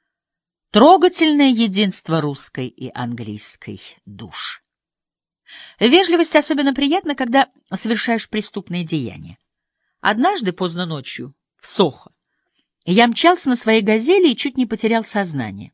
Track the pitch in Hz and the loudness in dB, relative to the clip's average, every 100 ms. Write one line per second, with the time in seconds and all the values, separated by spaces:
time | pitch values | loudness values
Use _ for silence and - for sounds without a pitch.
0 | _ _ _ _ _ _ _ 208 285 370 | _ _ _ _ _ _ _ 6 8 8
1 | 359 - 320 294 269 226 226 190 202 - | 4 2 2 4 4 2 0 0 0 -2
2 | - 160 147 139 - - 127 - 127 - | -2 -2 -2 -4 -6 -6 -10 -10 -12 -8
3 | 120 120 107 104 - - - 104 - - | -8 -8 -10 -6 -6 -6 -10 -16 -16 -20
4 | - 101 104 - - - _ _ _ _ | -20 -18 -12 -8 -8 -10 _ _ _ _
5 | _ _ _ _ _ - - - 226 339 | _ _ _ _ _ -20 -18 -2 4 4
6 | 370 330 330 311 285 294 277 262 277 359 | 4 2 2 2 2 0 0 0 0 -2
7 | 349 262 240 269 269 _ - 190 220 220 | -2 -4 0 2 0 _ -10 -6 -2 -2
8 | - 226 - 214 - 202 - 175 165 160 | -2 -4 -4 -6 -4 -8 -8 -6 -4 -4
9 | 113 - - - _ _ _ _ _ _ | -6 -10 -18 -20 _ _ _ _ _ _
10 | - 214 339 392 190 170 185 170 175 151 | -2 2 0 0 -4 -4 -6 -6 -8 -8
11 | - - 127 - _ _ - - 165 - | -10 -12 -14 -16 _ _ -4 0 0 -2
12 | - _ _ _ _ _ _ _ - 185 | -18 _ _ _ _ _ _ _ 0 4
13 | 233 233 330 359 269 247 220 220 208 214 | 4 4 2 2 0 0 2 2 2 0
14 | 254 392 339 226 277 254 240 226 220 226 | 2 4 4 2 -4 -4 -4 -2 0 -2
15 | 220 208 185 147 107 98 117 | -2 -4 -4 -4 -6 -10 -16